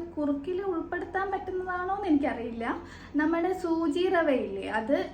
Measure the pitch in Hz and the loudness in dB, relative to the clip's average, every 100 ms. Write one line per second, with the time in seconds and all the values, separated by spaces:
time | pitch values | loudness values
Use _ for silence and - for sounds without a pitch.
0 | 339 302 285 277 359 370 392 330 - 349 | -4 -2 0 0 -2 -2 0 -2 -2 -4
1 | 349 381 392 392 - 370 370 359 359 403 | -2 -2 -2 -2 -2 -4 -2 -2 -2 -2
2 | 392 285 277 233 240 226 240 339 - - | 4 4 4 -2 -6 -6 -4 -6 -8 -16
3 | - 285 311 339 359 370 339 330 330 349 | -4 0 2 2 2 0 0 2 2 2
4 | 370 349 311 254 196 196 190 214 226 320 | 4 4 4 4 2 -4 -2 -2 2 2
5 | - | 0